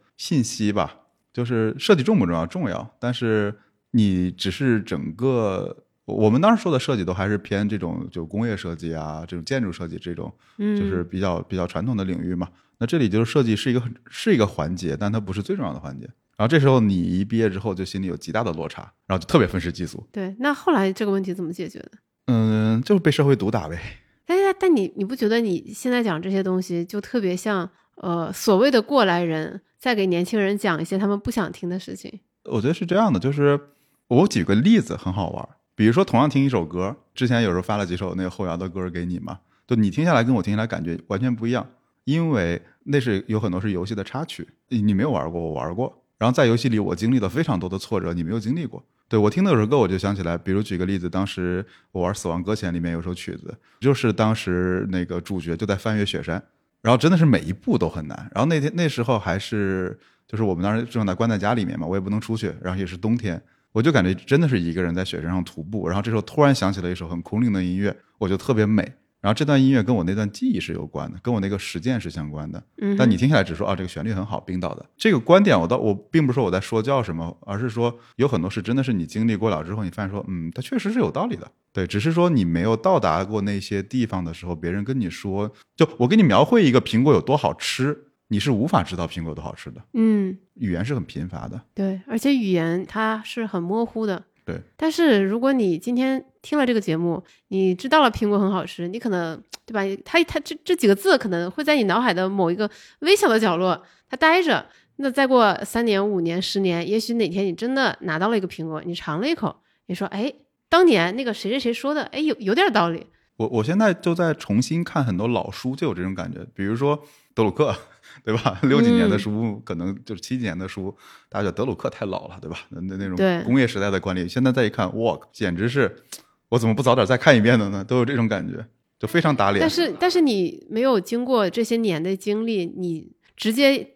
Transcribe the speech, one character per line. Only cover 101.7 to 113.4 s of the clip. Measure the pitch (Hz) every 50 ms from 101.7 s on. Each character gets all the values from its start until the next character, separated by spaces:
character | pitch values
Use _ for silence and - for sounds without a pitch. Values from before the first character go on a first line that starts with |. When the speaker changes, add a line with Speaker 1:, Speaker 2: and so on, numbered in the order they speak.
| 302
Speaker 2:
你 | 277 214
脑 | 190 175 226
海 | 254 233
的 | 170 180 185 190
某 | 202 196 180 165
一 | 175
个 | 196 214 208 - - - - _ _
微 | 294 339 403
小 | 403 427 294
的 | 220 220
角 | 220 190 170 165
落， | 185 185 165 - - - _ _ _ _
它 | 262 262
待 | 320 311 330 370
着。 | 349 311 208 147 - - _ _ _ _ _
那 | - 277 269
再 | 247 285 269 254
过 | 262 247 220 202 175 - 208
三 | - - 233 233
年、 | 226 202 196 202 214
五 | 202 180
年、 | 170 165 170 185
十 | 185 - - 196
年， | 196 185 170 170 170 180
也 | 208 226
许 | 220 - 233
哪 | 233 214 160
天 | 175 196 202
你 | 190 165
真 | - 220 247 269
的 | 269 262 196 - -
拿 | - 180 156 165
到 | 185 220
了 | 233 208
一 |
个 | 185 175
苹 | - - 165 160
果， | 156 156 -
你 | 175 175
尝 | - - 220 - -
了 | 233 302
一 | 330
口， | - 226 165 - - _ _ _ _ _
你 | - 180
说 | - - -
，“哎， | - 196 226 285 - _ _ _ _ _ _ _
当 | 330 339 370
年 | 339 240 180 170 175 202
那 | 254 262
个 | 240
谁 | 208 - - 196
谁 | 247 277
谁 | 254 233
说 | 233 - - 277 302
的， | 302 -
哎， | - - 277
有， | 311 302 254 -
有 | 220 185 226
点 | 311 311 302 214
道 | 208 170 170
理。” | 165 - - - _ _ _ _ _
Speaker 1:
我， | -